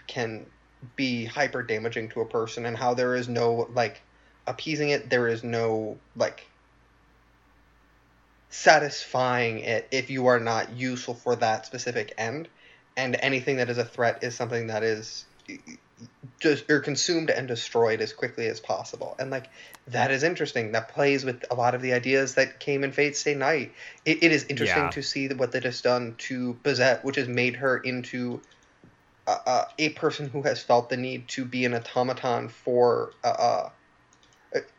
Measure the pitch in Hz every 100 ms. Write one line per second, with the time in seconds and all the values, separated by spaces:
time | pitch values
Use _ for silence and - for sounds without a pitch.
0 | - 135 113 110 - _ _ - 120 -
1 | 131 120 113 147 135 127 113 107 113 113
2 | 110 120 113 117 113 - 117 113 123 123
3 | 127 127 123 120 117 117 117 120 113 -
4 | _ _ _ _ - - 156 147 147 143
5 | 131 127 117 113 120 117 113 110 107 -
6 | _ 117 120 - - _ _ _ _ _
7 | _ _ _ _ _ _ _ _ _ _
8 | _ _ _ _ - - 185 156 147 -
9 | - 127 127 123 117 110 - 110 - 131
10 | 123 131 127 120 113 110 - 120 127 123
11 | - 113 123 117 117 110 - 123 123 120
12 | 104 - 113 143 165 _ - - _ -
13 | 131 120 135 135 123 131 123 123 117 -
14 | 117 - 127 117 117 120 113 107 113 107
15 | 110 - - _ - 95 - - _ _
16 | - _ 131 - 160 139 - 147 139 135
17 | - 170 160 - 120 117 - 117 113 110
18 | 107 - 127 127 110 110 - 98 - -
19 | - - 131 135 - - - - - 123
20 | 135 135 160 170 147 127 110 110 - -
21 | 143 139 127 120 - 123 120 123 127 123
22 | 127 135 135 131 135 - - 139 139 131
23 | 147 143 151 139 135 156 117 - - -
24 | 156 156 165 151 123 123 107 87 85 143
25 | 135 139 135 131 123 131 123 120 123 123
26 | 120 113 - 127 123 120 147 127 131 113
27 | 139 139 127 120 123 123 135 123 131 127
28 | 123 127 123 120 - _ _ _ - _
29 | _ _ - - - 113 - - 151 151
30 | 156 - 143 143 139 - - 123 120 127
31 | 131 127 123 - 123 127 123 120 117 127
32 | 127 123 131 120 117 - - 123 120 117
33 | 117 - 120 - - - - - _ _
34 | _ _ _ _ - 135 -